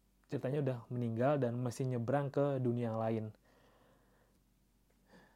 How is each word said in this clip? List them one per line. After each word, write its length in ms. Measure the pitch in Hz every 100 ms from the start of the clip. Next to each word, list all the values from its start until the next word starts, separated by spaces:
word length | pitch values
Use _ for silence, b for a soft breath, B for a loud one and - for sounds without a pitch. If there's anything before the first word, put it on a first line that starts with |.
| _ _ _
ceritanya 260 | 139 127 147 139
udah 140 | 123 113
meninggal 480 | 123 120 113 127 147
dan 160 | 120
masih 320 | 120 123 - 131
nyebrang 480 | 123 117 139 139
ke 240 | 143 143 139
dunia 320 | 123 120 117
yang 80 | 110
lain. 280 | 113 113 107 - b b b b b b b b b b _ _ _ _ _ _ B B B